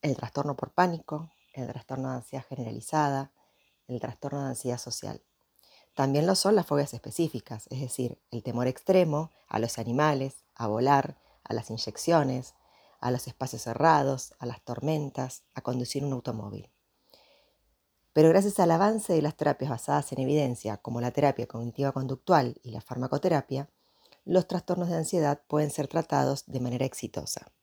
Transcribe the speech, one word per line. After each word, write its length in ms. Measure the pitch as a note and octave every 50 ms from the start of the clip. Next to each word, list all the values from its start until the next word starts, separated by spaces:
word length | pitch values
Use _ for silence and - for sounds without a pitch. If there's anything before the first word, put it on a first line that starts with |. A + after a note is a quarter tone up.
El 140 | - D3+ C3
trastorno 400 | - - A2+ _ C#3+ C#3+ D3 C#3
por 180 | - - - _
pánico, 580 | - F3+ F3+ E3 D#3+ - - D#3 D3+ E3 D#3+ _ _ _ _ _
el 140 | C#3 B2+
trastorno 420 | - A#2 B2 - _ C3 C3 C3 C3
de 60 | C3
ansiedad 280 | B2+ A#2 - - C3 B2+
generalizada, 840 | _ C3+ C3 A#2+ A2+ A2 A2+ A2+ - - D#3 D3+ C#3+ C#3 C3+ C3+ C#3 _ _ _ _ _ _ _ _ _ _ _
el 120 | - B2+ A#2+
trastorno 440 | - - A#2+ _ - C#3 C#3 C#3 C#3
de 60 | C3+
ansiedad 280 | B2+ A#2+ - B2 B2
social. 440 | A#2+ - B2 A#2 - - G#2 - - _ _ _ _ _ _ _ _ _ _ _ _ _ _ _
También 340 | - C3+ C3+ C3+ D3 D#3
lo 80 | F3+ F#3+
son 200 | - - F#3+ G#3+
las 120 | G3+ E3+
fobias 260 | - D3 C#3+ C#3+ - -
específicas, 720 | A#2 - A#2+ - - E3 D#3 - A#2 - - A#2+ G#2+ - -
es 100 | - B2+
decir, 400 | C#3+ B2 - - B2+ A#2+ - _ _ _
el 120 | - A#2 -
temor 240 | C3 A2+ A#2 B2
extremo 640 | C3 B2+ - - - F#3 F#3 F3+ D#3+ D3 D3 D#3+ E3 _ _ _
a 120 | _ - -
los 200 | A2+ - - -
animales, 680 | A2+ A#2+ A#2 C3 D3+ D3+ D3 C3+ C3+ C3+ - - _ _ _
a 140 | - A#2
volar, 500 | G#2+ G#2+ A2 B2 C3+ C#3+ C#3 C#3 - - _ _ _ _ _ _
a 100 | - -
las 180 | A#2 A#2+ -
inyecciones, 840 | A2+ A2+ - - G#2+ - - - E3+ D#3+ C#3+ C3+ C3 B2+ C3 - _ _ _ _ _ _ _ _ _ _
a 120 | - B2+
los 160 | B2+ B2 -
espacios 360 | C3 - _ C3 B2+ - A#2+ -
cerrados, 720 | A#2 A2+ B2 D3+ E3 D#3+ D3 C#3 C3+ C3+ C3 - - - _
a 60 | B2
las 160 | A#2+ A#2+ -
tormentas, 840 | _ - A#2+ - C3+ D3 D#3+ D3+ D3 C3+ - - C3 B2+ - - _ _ _
a 80 | -
conducir 420 | - - B2 B2+ B2 - - C#3 C#3
un 100 | C#3+ C3+
automóvil. 560 | B2 - - A#2 A2 G#2 G2+ G#2 G2+ - _ _ _ _ _ _ _ _ _ - _ _ _ _ _ _ _ _ _ _ _ _ _ _ _ _ _ _ _ _
Pero 160 | D#3 D#3 D#3+
gracias 300 | E3 F#3+ G3 G#3 G3+ -
al 120 | F#3 E3+
avance 420 | E3 E3 F#3+ G#3 A3+ A3 G#3 - F3+
de 80 | D#3+
las 140 | D3 D3 -
terapias 340 | _ - D3 - - C3+ D3+
basadas 420 | B2+ A#2 - - C#3+ D3 C#3+ -
en 80 | C3+ C3
evidencia, 580 | C3 C3 C#3+ D3+ D3 B2+ B2 - - A2 G#2+
como 240 | - _ - A#2 A#2+
la 100 | A#2+ B2
terapia 360 | - - C#3+ C#3+ C3+ - A#2
cognitiva 440 | - - A#2 A#2 A#2+ - - C#3 C#3
conductual 680 | - C3+ C3 C3 C3+ C3 _ - F#3 D#3 B2+ A#2+ A#2 - _
y 80 | B2
la 100 | A2 A#2+
farmacoterapia, 880 | - - B2 B2 B2+ C3 - C#3+ - F#3+ E3+ C#3+ C3+ _ C3+ C3 C#3+ - _ _ _ _ _ _ _ _ - _ _
los 220 | - E3+ F#3 F3+
trastornos 420 | - F#3 F3 - - F3+ F3+ F3+ F3
de 60 | E3+
ansiedad 460 | E3 D#3+ - - F3 D#3 C#3+ D3 - _
pueden 220 | _ - D3+ D3+ D3
ser 180 | - - C#3+
tratados 580 | - - E3 D#3+ - D3 C#3+ C3+ C3 C#3 C#3 -
de 120 | - C#3 C3
manera 260 | B2 B2 B2 B2 C3
exitosa. 680 | C3 - - - - - - D2+ - - - - - _ _